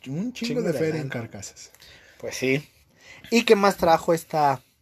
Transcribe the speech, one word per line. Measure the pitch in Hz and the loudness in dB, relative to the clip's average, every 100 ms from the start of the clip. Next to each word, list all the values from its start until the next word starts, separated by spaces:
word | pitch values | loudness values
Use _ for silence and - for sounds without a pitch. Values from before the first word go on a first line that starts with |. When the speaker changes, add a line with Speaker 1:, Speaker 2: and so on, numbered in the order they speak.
| 131 | -8
Speaker 1:
un | 151 247 | -6 -6
chingo | |
Speaker 2:
Chingo | - 233 247 | -6 -6 -4
Speaker 1:
de | 190 | -2
Speaker 2:
de | 143 | -2
Speaker 1:
feria | 160 156 | -2 -2
en | 135 | -6
Speaker 2:
lana. | 123 | -8
Speaker 1:
carcasas. | 113 101 - - - _ - - - - | -10 -14 -16 -18 -20 _ -20 -20 -20 -14
Speaker 2:
Pues | 113 - | -12 -4
sí. | 131 139 - _ _ _ - - - | 0 -2 -4 _ _ _ -20 -16 0
¿Y | 233 | 2
qué | 226 202 | 4 4
más | 196 185 | 4 2
trajo | 170 160 - | 4 4 2
esta | 165 - 156 143 131 _ _ | -2 0 0 2 0 _ _